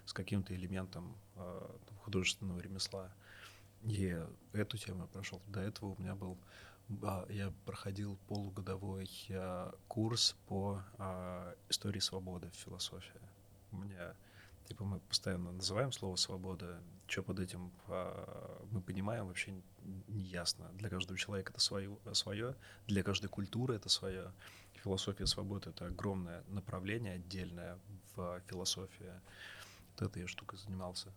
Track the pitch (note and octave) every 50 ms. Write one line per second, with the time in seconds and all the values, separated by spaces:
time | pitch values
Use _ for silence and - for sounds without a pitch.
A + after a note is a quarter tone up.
0 | - - - - F#2 - G#2 G2+ F#2 - F#2 F2+ F2+ F2 F#2+ F#2+ F#2 F#2 F#2 -
1 | F2 F2 - F#2+ - - - F#2 F2+ F2+ F2 F#2 - - - - - - A2 -
2 | - G#2+ G2 F#2+ F#2 - - - F#2+ F#2+ F2+ F2 F2+ F#2+ F#2+ F#2+ - - - G2
3 | F#2 F#2 - - - - - - - - - - - - - - - A2+ G#2 G#2
4 | F#2+ F#2 F2 E2 D#2+ - - - - - - G#2 G#2 - - G#2 - - F#2 F#2
5 | F2 - - F#2+ G2 - - F2+ F#2+ G#2 G2 G#2+ F#2 G#2 G#2+ - G#2+ G2 F#2+ -
6 | F#2+ G2 G2 G2 F#2+ F#2 F2+ - - - - - - - - - - - G#2 G2
7 | A2 G2+ G2 F#2 F2+ - G2+ G2+ G2 G2 - - - - F#2+ - - G2+ F#2+ G2+
8 | G#2 G#2 G2 F#2+ - - G#2 G#2 G2+ G2 F#2+ G#2 F#2+ G2 F#2+ F#2+ G2+ G2 F#2+ F#2+
9 | F#2+ F#2+ - - - - F#2+ F#2+ F#2 F#2 F2+ F2+ F2+ - - - - - - G#2+
10 | A2 A2+ A#2 A2+ - - - - - - G2 G2 G2 G2+ G2+ G2+ F#2+ - - -
11 | G2 F#2 F#2 F#2 F2+ F2+ F2+ F2+ F2 F2 F2 - - - - - - A2 G2 G2
12 | - - - F#2+ F#2 F#2 F2+ F2+ - E2+ - - - - F2+ F2 - - - F2+
13 | - - - - - F#2+ - - - - - - - - - F#2+ G2 G2+ G2 F2+
14 | F2 F2+ - - - - - - - - - - - - G#2 - G2+ G2 F#2+ E2+
15 | - - - - - G2+ F#2 F2+ F2+ F2 F2+ F#2 F2 F#2 F#2 G#2+ C3+ C3+ B2+ -
16 | A2 G2 F#2 F2+ - - G2 F#2 F#2 F#2+ F#2 E2+ F2+ F2 F2 F2 F2 - - -
17 | - - - - F2+ - F#2 G2 F#2 F2+ - F2 F2+ F2+ - - - - F2+ F#2
18 | F2+ F#2 F#2+ F#2+ - - - - - - F#2+ F2+ - G2 A2 G2 F2+ - F#2 F#2+
19 | G2 G#2 A#2 A#2 G#2+ F2+ F2+ - - - G2 F#2 - - - - - F#2+ F#2+ F#2
20 | F#2 - G#2 G#2 F#2+ F#2 F2+ F2 E2+ - - - E2+ E2+ F2 G2 G#2+ G2+ F2+ F#2
21 | F2+ - F#2 F#2 - - G#2 G2 F#2 - - - - - G2+ G2+ G2 G2+ G2+ -
22 | - G#2 G2+ - - - G2+ G#2 A#2 B2+ C3+ - - - - - - - G2+ G2
23 | F2 - G2 F#2 G2+ F#2+ - - G2+ - - G#2+ B2 - A#2 G#2 - - - -
24 | - G2 F#2 F#2+ F2+ F#2+ F#2+ - - - - - - - - - - G2+ F#2+ F#2+
25 | - - G2 - F#2+ F#2 - - G2 G2 G2+ G2 - F2 D#2 - F2+ F2 F2+ -
26 | - G2+ G2 F#2+ F2+ E2+ E2+ E2+ - F2+ G2 G2 F#2 - - F2+ F#2 G2 G#2+ A#2
27 | A#2+ G2 F2+ F2+ F2 F2+ F#2+ F#2+ F2+ F2 E2+ F2 F2 E2+ F2 F#2+ - - G2+ F#2
28 | - - - - F2+ F2 F2+ F2+ F2+ - F#2+ F2+ F#2 - - - F#2+ F#2+ - -
29 | F#2+ F#2 F2 F#2 - - - - - - - - - - - - - - - -
30 | G2 G2 - F2+ F2+ F2 - - - - - F#2 F#2+ G2+ F#2+ F#2 F#2 F2+ F2+ -
31 | - G2 G2